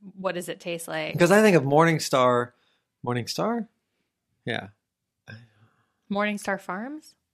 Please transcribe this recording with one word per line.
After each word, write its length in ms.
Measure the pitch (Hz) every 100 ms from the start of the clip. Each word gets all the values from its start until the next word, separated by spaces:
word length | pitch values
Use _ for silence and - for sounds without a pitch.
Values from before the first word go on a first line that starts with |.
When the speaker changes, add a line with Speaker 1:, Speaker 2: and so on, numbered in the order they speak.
| 196 190
Speaker 1:
what 180 | 185
does 160 | 175 170
it 100 | -
taste 260 | 175 170 -
like? 260 | 160 156
Speaker 2:
Because 160 | 156 175
I 100 | 202
think 160 | 214 165
of 60 |
Morningstar. 880 | 135 147 165 156 - 139 123 123 123 _ _ _ _ _ 123
Morningstar? 600 | 120 110 - 190 233 - _ _ _ _ _ _ _
Yeah. 240 | 123 110 98 _ _ _ _ _ - 107 - _ _ _ _ _ _
Speaker 1:
Morningstar 500 | 202 208 208 - 190
Farms? 540 | - 185 254 302 - _ _